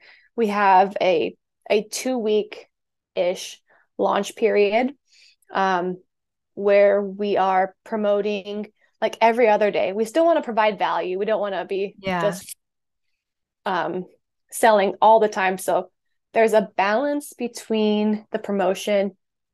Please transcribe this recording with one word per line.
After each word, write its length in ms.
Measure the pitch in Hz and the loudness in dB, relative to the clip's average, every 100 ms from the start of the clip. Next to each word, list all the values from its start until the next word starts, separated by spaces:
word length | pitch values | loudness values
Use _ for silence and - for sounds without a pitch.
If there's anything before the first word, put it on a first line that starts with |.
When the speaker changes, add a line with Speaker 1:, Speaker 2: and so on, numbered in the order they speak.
| - - _ - | -10 -20 _ -4
Speaker 1:
we 120 | 220 | -2
have 480 | 202 202 185 196 202 | 2 4 6 4 2
a, 340 | 185 165 117 - _ _ - | 0 0 -2 -6 _ _ -2
a 140 | 214 | -2
two-week-ish 1800 | 214 - 254 254 214 214 208 - - _ _ _ _ - 180 185 - - _ _ _ - | -2 -8 -6 -4 0 -2 -2 -10 -20 _ _ _ _ -4 -4 -4 -8 -18 _ _ _ -4
launch 380 | 196 196 202 - | -2 -2 -4 -2
period, 580 | 220 202 202 220 254 285 _ _ _ _ _ | 0 2 2 2 -2 -6 _ _ _ _ _
um, 460 | - 190 185 180 180 _ _ _ _ _ | -2 0 0 -2 -8 _ _ _ _ _
where 480 | - 202 202 202 202 | -4 2 4 4 2
we 360 | 202 190 208 196 | -2 -6 -2 0
are 380 | 190 190 190 - | 0 0 -2 -6
promoting, 840 | - 220 208 208 202 208 190 208 202 _ _ - | -10 -4 0 0 -2 -6 -8 -10 -12 _ _ -6
like, 160 | 220 - | -6 0
every 260 | 226 226 233 | 2 4 4
other 240 | 208 208 | 4 2
day. 220 | 170 120 | 0 -2
We 120 | 196 220 | -2 -4
still 200 | 320 330 | 0 2
wanna 160 | 320 | 2
provide 360 | - 220 214 202 | -2 0 0 0
value. 400 | 170 170 175 185 | -2 -2 -4 -4
We 80 | 208 | -4
don't 160 | 214 | -2
wanna 240 | 202 190 180 | -4 -6 -6
be 300 | 190 196 - | -6 -6 -8
Speaker 2:
Yeah. 240 | 190 180 | -6 -4
Speaker 1:
just, 340 | 170 185 - - _ _ _ _ _ _ _ _ _ _ - | -2 -4 -12 -20 _ _ _ _ _ _ _ _ _ _ -6
um, 400 | 185 156 175 180 _ _ _ _ | -4 -4 -6 -10 _ _ _ _
selling 440 | - 233 214 196 - | 0 4 4 2 2
all 180 | 214 220 | 4 6
the 100 | 214 | 4
time. 280 | 214 190 190 | 0 -2 -2
So 320 | - 180 185 _ _ _ _ | -2 -2 -4 _ _ _ _
there's 200 | - 226 | 2 4
a 160 | 214 208 - | 4 0 -2
balance 580 | 190 220 285 294 294 | 0 0 -2 -4 -8
between 920 | - 240 - - 220 214 208 214 214 - | -10 -10 -8 -4 0 2 2 0 -2 -4
the 80 | 214 | -8
promotion 760 | 214 202 185 190 - 208 196 - _ _ _ | -4 -2 -2 -2 -2 0 -2 -6 _ _ _